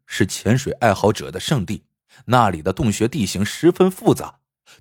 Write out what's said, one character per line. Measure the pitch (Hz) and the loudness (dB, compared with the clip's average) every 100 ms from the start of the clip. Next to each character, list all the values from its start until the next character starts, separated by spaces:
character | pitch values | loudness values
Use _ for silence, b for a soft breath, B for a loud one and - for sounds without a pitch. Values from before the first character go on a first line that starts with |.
| _ | _
是 | - 98 | -2 -2
潜 | - 95 127 | 0 0 0
水 | - | 0
爱 | - 117 | 0 0
好 | 95 101 | 2 0
者 | 110 67 | 0 -8
的 | 64 | -10
圣 | - 143 | -4 -2
地， | 90 101 _ _ _ b - | -2 -8 _ _ _ b 0
那 | 123 110 | 4 4
里 | 85 | 0
的 | 80 | -4
洞 | 95 123 | -2 -2
穴 | 98 113 | 0 -2
地 | 147 | -2
形 | 98 90 | -4 -2
十 | 101 - 160 | -4 2 0
分 | - 190 | 4 0
复 | 185 214 | 2 0
杂， | 123 - _ _ _ b b | 0 -2 _ _ _ b b